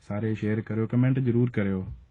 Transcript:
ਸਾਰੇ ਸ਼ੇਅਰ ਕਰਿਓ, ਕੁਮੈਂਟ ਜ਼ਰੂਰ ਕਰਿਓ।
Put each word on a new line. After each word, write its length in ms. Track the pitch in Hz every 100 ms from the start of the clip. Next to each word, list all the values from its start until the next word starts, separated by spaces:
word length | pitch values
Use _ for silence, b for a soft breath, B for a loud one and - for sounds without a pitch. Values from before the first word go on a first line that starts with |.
| -
ਸਾਰੇ 240 | 104 110 107
ਸ਼ੇਅਰ 260 | 107 110
ਕਰਿਓ, 260 | - 107 110
ਕੁਮੈਂਟ 320 | 120 131 135
ਜ਼ਰੂਰ 300 | 127 117 123
ਕਰਿਓ। 360 | 113 98 95 92 - -